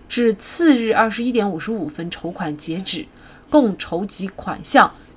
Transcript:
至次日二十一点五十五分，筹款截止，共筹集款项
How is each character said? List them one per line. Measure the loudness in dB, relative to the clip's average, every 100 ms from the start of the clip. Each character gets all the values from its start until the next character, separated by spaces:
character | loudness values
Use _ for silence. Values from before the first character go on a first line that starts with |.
| -8
至 | 0 2
次 | 2 -4 2 4 4
日 | 4
二 | 2 2
十 | 0
一 | -2
点 | 0 0
五 | -2
十 | -4
五 | -4 -6
分， | -6 -10
筹 | -8 -10
款 | -6 -8 -6
截 | -6 -6
止， | -6 -6 -8 -18 -20 -20 2
共 | 4 4 0
筹 | -6 -6
集 | -6 -6 -10
款 | -8 -10 -10
项 | 2 4 4 2 -20